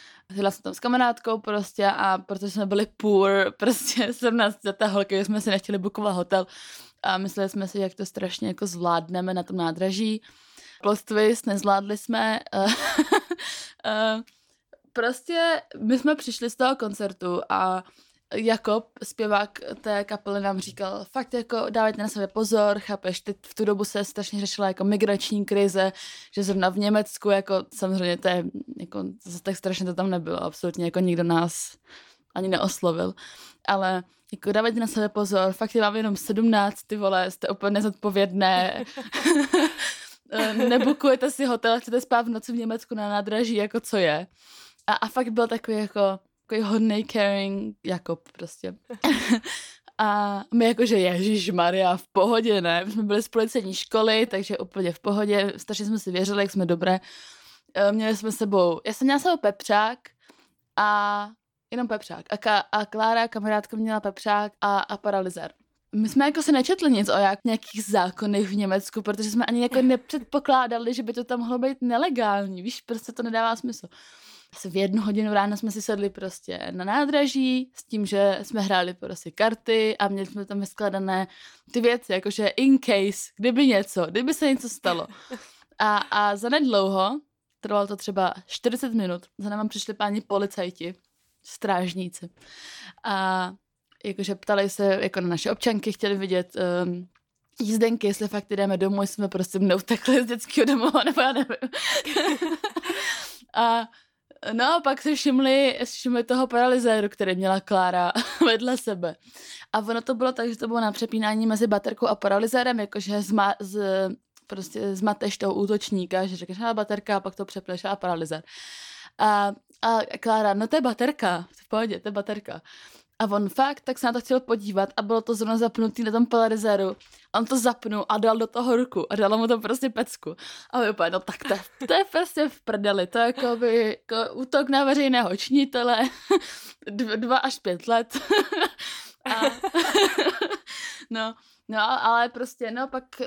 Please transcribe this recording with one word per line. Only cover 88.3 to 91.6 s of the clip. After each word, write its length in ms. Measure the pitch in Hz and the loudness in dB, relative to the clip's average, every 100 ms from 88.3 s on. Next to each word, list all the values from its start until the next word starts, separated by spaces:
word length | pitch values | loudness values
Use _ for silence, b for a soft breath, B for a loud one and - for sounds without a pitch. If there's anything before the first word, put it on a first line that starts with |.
| - - | -2 -10
čtyřicet 480 | - 240 247 262 | -2 2 2 0
minut, 320 | 226 185 180 - - | 0 0 -4 -8 -10
za 120 | 202 | -8
náma 180 | 208 214 | -4 -4
přišli 260 | 208 - | -6 -8
páni 280 | 208 208 208 | -4 -2 -2
policajti, 720 | - 196 196 - 180 180 170 185 _ _ _ _ | -2 -2 -2 -4 -6 -6 -12 -12 _ _ _ _
strážníci. 840 | - - | -20 -8